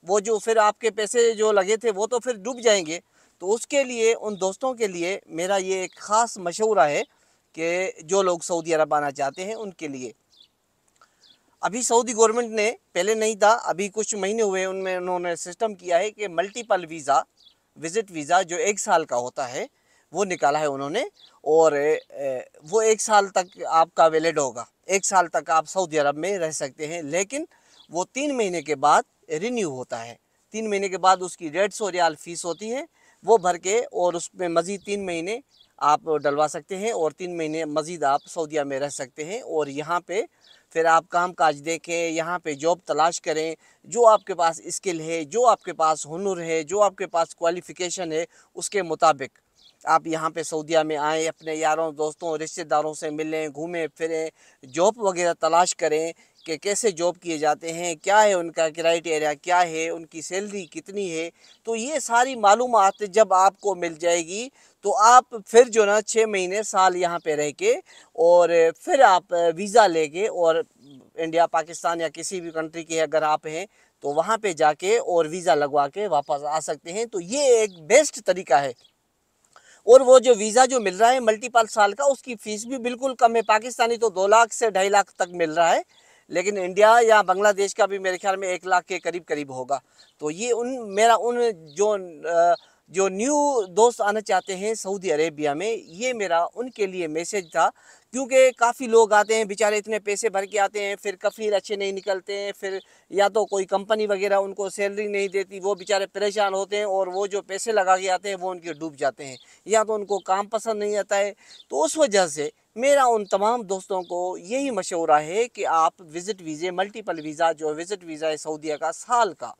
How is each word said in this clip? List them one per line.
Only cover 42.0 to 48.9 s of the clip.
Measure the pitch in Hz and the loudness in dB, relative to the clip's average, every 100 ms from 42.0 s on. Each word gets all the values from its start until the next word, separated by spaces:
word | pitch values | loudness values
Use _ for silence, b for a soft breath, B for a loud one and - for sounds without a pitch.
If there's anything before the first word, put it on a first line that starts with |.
| 170 | -2
यहाँ | 160 160 175 | -4 -4 -6
पे | 165 143 | -6 -4
जॉब | 160 175 - | -2 -2 -2
तलाश | 151 160 175 | 0 0 0
करें, | 180 156 160 160 b b - | -4 -4 -4 -8 b b -10
जो | 185 233 | 4 6
आपके | 208 - 175 | 6 2 -2
पास | 165 160 160 | -2 -2 -10
स्किल | 175 196 170 | -8 -6 -6
है, | 156 165 151 | -4 -6 -4
जो | 190 247 | 2 4
आपके | 202 - | 2 -2
पास | 160 160 156 143 | -2 0 0 -4
हुनर | 165 196 185 | -6 -6 -4
है, | 165 160 | -4 -4
जो | 151 190 | -2 2
आपके | 202 196 185 | 2 2 -6
पास | 170 165 | -4 -4
क्वालिफ़िकेशन | - 170 175 - 156 180 170 175 | -2 -2 -2 -8 -8 -8 -6 -6
है, | 156 170 b b - | -4 -6 b b -12
उसके | 175 202 | -6 -4
मुताबिक | 175 | -4